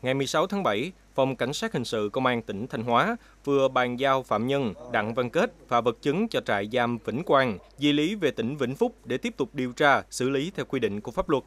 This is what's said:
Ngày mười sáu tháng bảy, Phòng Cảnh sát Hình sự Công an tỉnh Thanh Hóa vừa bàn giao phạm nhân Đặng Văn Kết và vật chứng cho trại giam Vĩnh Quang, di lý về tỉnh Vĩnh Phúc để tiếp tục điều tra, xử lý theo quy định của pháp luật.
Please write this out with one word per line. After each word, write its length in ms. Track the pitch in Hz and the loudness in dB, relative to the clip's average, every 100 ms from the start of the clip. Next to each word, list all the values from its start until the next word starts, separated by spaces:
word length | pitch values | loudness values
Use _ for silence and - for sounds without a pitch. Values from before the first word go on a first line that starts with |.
| 127 | 0
Ngày 80 | |
mười 120 | 135 135 | 0 0
sáu 200 | 160 175 | 0 0
tháng 160 | 202 | 0
bảy, 300 | 170 104 151 - _ | 0 0 -2 -8 _
Phòng 220 | - 135 131 | 0 0 0
Cảnh 160 | 123 | -2
sát 200 | - 220 | -2 -4
Hình 120 | 165 | -4
sự 260 | 113 113 104 | -2 -2 -2
Công 140 | 131 131 | 0 0
an 160 | 123 | 0
tỉnh 240 | - 101 123 | -4 -8 -6
Thanh 160 | 131 | -6
Hóa 340 | 113 120 170 233 - - | 2 2 2 -2 -10 -10
vừa 240 | - 139 135 | 0 2 4
bàn 280 | 127 127 123 | 2 0 0
giao 220 | 135 135 | 2 2
phạm 240 | 127 107 120 | 2 0 2
nhân 280 | 139 123 90 - | 0 0 -4 -2
Đặng 220 | 117 107 | -2 0
Văn 160 | 117 123 | -2 0
Kết 220 | 156 147 - - | 0 0 -2 0
và 120 | 120 | 2
vật 220 | 117 113 | 2 0
chứng 260 | 147 151 226 | -2 0 0
cho 120 | 135 | -2
trại 280 | 113 107 104 | 0 -2 0
giam 260 | 123 120 120 | 0 0 -2
Vĩnh 240 | - 113 | -4 -6
Quang, 360 | - 143 131 95 - - | 2 4 4 -2 -12 -2
di 140 | 143 | 0
lý 220 | 147 156 | 2 0
về 160 | 220 156 | 0 -2
tỉnh 260 | - 113 147 | -2 -4 -2
Vĩnh 180 | 123 | -4
Phúc 200 | 135 240 - | 0 -2 -2
để 140 | - 127 | -6 -4
tiếp 180 | - - | -4 -4
tục 120 | 135 | -6
điều 200 | 143 127 | -4 -6
tra, 300 | 120 147 127 98 | 2 4 4 0
xử 200 | - 127 | -4 -2
lý 220 | 135 160 - | 0 -4 -6
theo 80 | |
quy 160 | 127 135 | -6 -2
định 200 | 110 104 | -2 -4
của 100 | 104 | -8
pháp 180 | 117 - | -6 0
luật. 140 | 139 | -2